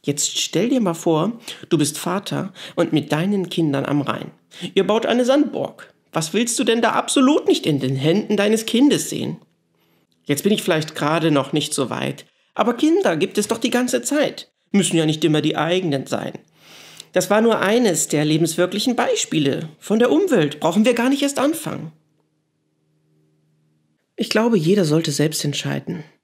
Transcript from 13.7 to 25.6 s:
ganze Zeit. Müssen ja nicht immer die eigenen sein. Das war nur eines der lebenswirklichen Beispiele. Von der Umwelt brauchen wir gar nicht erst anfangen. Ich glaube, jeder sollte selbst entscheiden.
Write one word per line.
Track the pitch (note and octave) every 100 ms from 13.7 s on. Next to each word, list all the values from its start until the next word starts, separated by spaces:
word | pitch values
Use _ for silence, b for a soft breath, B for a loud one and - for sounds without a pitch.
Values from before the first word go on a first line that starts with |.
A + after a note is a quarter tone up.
ganze | A#3+ B3 B3
Zeit. | A#3+ D4 C#4+ - - _ _
Müssen | G3+ F#3 E3
ja | D#3
nicht | D#3 E3+
immer | D#3
die | D#3 -
eigenen | D#3 F3+ F#3 C#3 B2+
sein. | B2 - - _ B B B B B B
Das | F#3 F3+
war | G#3
nur | A3+ A3
eines | F#3+ A3+ A#3 D#3+ -
der | D3+
lebenswirklichen | D3+ D#3 D#3+ E3 F3 G3+ B3+ B3
Beispiele. | A#3+ A4+ - D#3+ C#3 C#3+ D#3+ -
Von | - G#3+
der | A#3+
Umwelt | D4+ G4 A#3+ D3 -
brauchen | D#3 F3+ A3
wir |
gar | A#3+ A#3+
nicht | C#4
erst | C#4 C#4
anfangen. | C4+ D#4+ - - D#3+ _ _ _ _ _ _ _ _ _ _ _ D#3 D#2 D#2 D2+ _ _ _ _ _ _ _ -
Ich | A3
glaube, | G#3+ A#3 A3
jeder | D#3 G#3 E3
sollte | D#3 D#3+
selbst | C#3 D3+ D3+
entscheiden. | D3+ C#3